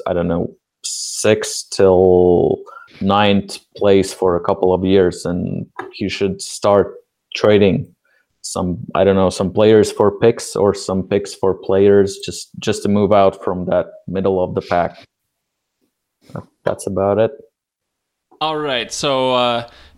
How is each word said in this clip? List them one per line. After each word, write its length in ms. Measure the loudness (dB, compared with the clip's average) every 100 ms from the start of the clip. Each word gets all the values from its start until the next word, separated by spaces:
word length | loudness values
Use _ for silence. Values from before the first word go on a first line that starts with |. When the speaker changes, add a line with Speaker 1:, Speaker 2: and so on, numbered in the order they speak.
| -4
Speaker 1:
I 60 |
don't 140 | -2 -2
know, 240 | -4 -6 -10 _ _ -12
sixth 840 | -10 -10 -2 0 0 -2 -10 -8
till 920 | 0 4 4 4 4 4 4 2 -2 -8 -20 -20 -6
ninth 580 | 0 2 2 0 -2 -12 _ -2
place 380 | 2 2 2
for 220 | -2 0 0
a 40 |
couple 320 | -2 -2 0
of 120 | 0 2
years, 400 | 2 2 0 -6
and 400 | -6 -6 -8 -10 -14 -16
he 160 | -10 -8
should 320 | -4 -4 -4
start 540 | -12 -4 2 2 0 -6 _ _ _ 0
trading 580 | 4 4 4 0 -4 _ _ _ _ _
some, 360 | -12 -6 -6 -6 -4
I 100 | 2
don't 120 | 4 4
know, 140 | 2
some 220 | 0 -2
players 400 | 2 6 6 4
for 200 | 2 0 2
picks 360 | 2 0 -4 0
or 180 | 0
some 300 | 0 -2 -4
picks 300 | -2 -2 -4
for 200 | -4 -2
players 640 | -2 0 2 6 6 2 -2 -12
just, 240 | -14 -16 -10
just 240 | -6 -4
to 60 | -2
move 220 | 0 2
out 320 | 4 2 0
from 220 | -6 -6 -2
that 220 | -2 -4 -10 -10
middle 360 | -4 -2 0
of 100 | -2 -4
the 60 |
pack. 440 | -2 -2 -2 -6 -20 _ _ _ _ _ _ _ _ _ _ _ _ -16 -16 _
That's 240 | -8 -6 -6
about 320 | -4 -2 0
it. 120 | -2 -4 -20 _ _ _ _ _ _ _ _ -10
Speaker 2:
All 160 | -6 -6
right, 340 | -4 -6 -6
so, 420 | -6 -4 0 0
uh, 360 | 0 0 -2 -6 -16 -20